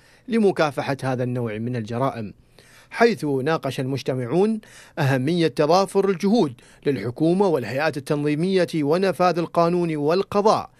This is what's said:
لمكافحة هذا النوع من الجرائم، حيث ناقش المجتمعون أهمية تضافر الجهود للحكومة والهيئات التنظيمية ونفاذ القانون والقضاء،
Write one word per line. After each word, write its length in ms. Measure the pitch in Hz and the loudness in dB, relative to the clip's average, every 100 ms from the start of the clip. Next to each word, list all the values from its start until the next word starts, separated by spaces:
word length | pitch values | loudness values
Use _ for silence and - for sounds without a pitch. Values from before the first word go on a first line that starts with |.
| _ _ - | _ _ -4
لمكافحة 720 | 226 196 180 156 143 131 135 | 2 2 2 0 0 -4 -4
هذا 200 | 131 127 | -2 -2
النوع 340 | 123 123 117 107 | -4 -4 -6 -6
من 180 | 117 123 | -6 -6
الجرائم، 580 | 107 117 135 117 104 - _ - - - - | -6 -2 -2 -4 -12 -14 _ -20 -20 -20 -8
حيث 340 | - 233 175 151 | 2 2 2 -2
ناقش 540 | 135 135 160 135 127 | -2 0 -2 -2 -4
المجتمعون 800 | 131 135 - 127 120 165 214 220 - - - - | -4 -4 -4 -4 0 2 2 0 -8 -20 -12 -2
أهمية 480 | 135 135 131 175 160 | 0 2 0 0 0
تضافر 600 | - 151 180 190 196 196 | 2 2 2 2 0 0
الجهود 440 | 175 196 233 156 120 - - 147 | 0 2 2 0 -4 -20 -8 -4
للحكومة 640 | 127 110 120 160 180 202 | -2 -4 -2 0 2 2
والهيئات 500 | 151 107 131 160 147 | 0 -2 -2 -2 -2
التنظيمية 680 | 131 151 147 151 185 190 165 165 | -4 -2 -2 0 0 0 0 0
ونفاذ 640 | 143 175 196 - 180 175 | 0 2 0 2 2 2
القانون 580 | 165 170 170 175 170 156 | -2 2 2 2 -2 -2
والقضاء، 720 | 147 180 196 202 208 147 82 | 0 0 0 2 2 2 -2